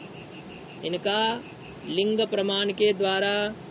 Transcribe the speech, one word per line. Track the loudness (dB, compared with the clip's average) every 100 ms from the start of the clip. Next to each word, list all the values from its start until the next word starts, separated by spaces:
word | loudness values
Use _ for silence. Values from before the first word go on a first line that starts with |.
| -14 -14 -14 -14 -14 -14 -14 -8 -4
इनका | -2 2 2 2 0 -6 -14 -14 -10 -2
लिंग | 2 2 2
प्रमाण | 2 2 2 2 0
के | 4 4
द्वारा | 4 2 4 2 2 0 -4 -12